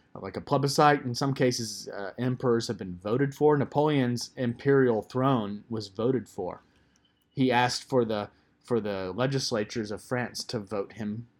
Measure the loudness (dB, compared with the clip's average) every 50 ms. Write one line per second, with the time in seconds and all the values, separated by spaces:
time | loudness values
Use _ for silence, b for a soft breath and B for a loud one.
0 | b b b -12 -10 -10 -8 -8 -4 0 0 0 2 2 4 6 6 6 6 4
1 | 0 -4 -4 -2 -2 -2 0 2 2 2 2 0 -4 -8 -8 -10 -12 -12 -10 -10
2 | -10 -8 -6 -4 -2 -2 -2 0 2 2 2 2 0 -2 -6 -6 -8 -10 -10 -8
3 | -4 -2 0 0 0 0 0 2 4 4 4 4 2 0 0 0 2 2 2 2
4 | 2 0 0 -2 -6 -8 -6 -4 -4 -4 -4 -2 2 4 6 6 6 4 4 0
5 | -2 -4 -2 0 2 2 2 2 0 -2 -6 -10 -10 -8 -8 -8 -8 -8 -4 -2
6 | 0 2 2 0 -2 -6 -10 -10 -8 -8 -10 -12 _ _ _ _ _ _ _ _
7 | _ _ _ _ _ _ -2 0 2 4 4 4 4 4 0 -2 -4 0 0 2
8 | 2 2 0 -4 -4 -6 b b b b b b _ -2 -2 0 0 -2 -4 -4
9 | -4 -4 -2 -2 -2 0 0 -2 -2 -2 -2 -2 -2 -2 -4 -6 -6 -6 -6 -10
10 | -8 -4 -4 -4 -4 -4 -8 -10 -10 -6 -8 -8 -6 -6 -6 -6 -6 -6 -8 -8
11 | -8 -6 -6 -8 -10 -14 _